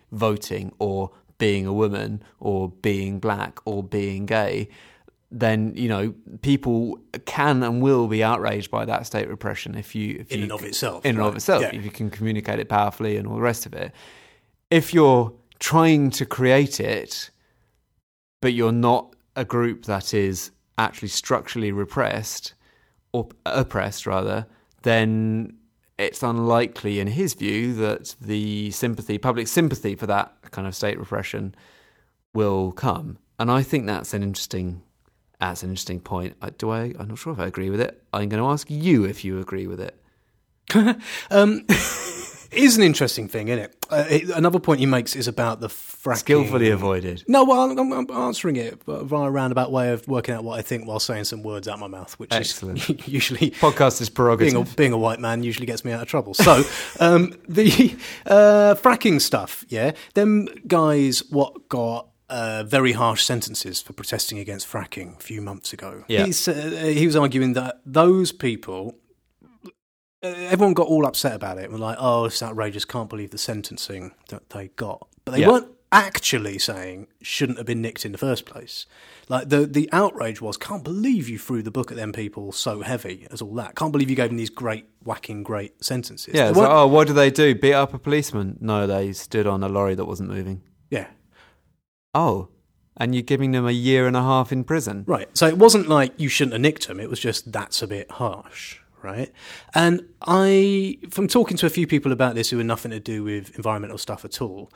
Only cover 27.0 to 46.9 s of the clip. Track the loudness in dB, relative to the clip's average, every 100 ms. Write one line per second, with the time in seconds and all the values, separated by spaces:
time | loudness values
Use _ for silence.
27 | -2 -2 -2 -2 -4 -2 -2 -2 -2 -4
28 | -8 -14 -6 -4 -4 -4 -6 -4 -4 -4
29 | -4 -4 -2 -2 -2 2 2 0 -6 -6
30 | -2 -2 -2 _ -16 -10 -10 -6 -6 -6
31 | -6 -6 -6 -8 -10 -12 _ _ _ _
32 | _ _ _ -2 0 0 -2 -4 -4 -4
33 | -6 -14 _ -4 0 2 2 -2 -2 -6
34 | -4 -4 -4 -6 -8 -6 -6 -8 _ _
35 | _ _ _ -6 -6 -6 -8 -8 -8 -10
36 | -8 -8 -8 -10 -16 -8 -4 -4 -6 -10
37 | -12 -12 -10 -6 -6 -6 -4 -2 -4 -6
38 | _ -6 -4 -2 0 -2 -4 -2 4 4
39 | 4 -2 -8 -8 -6 -8 -8 -10 -12 -14
40 | _ _ _ _ _ _ 0 4 4 2
41 | -6 -14 2 4 6 4 0 0 0 -6
42 | -10 -12 -14 -18 -6 4 6 8 6 4
43 | 0 -2 -6 -6 -4 -4 -6 -12 -2 0
44 | 2 2 2 2 2 2 2 2 4 2
45 | 0 -4 -4 -2 -2 -2 -8 -10 -18 -8
46 | -4 -2 4 4 4 4 4 4 2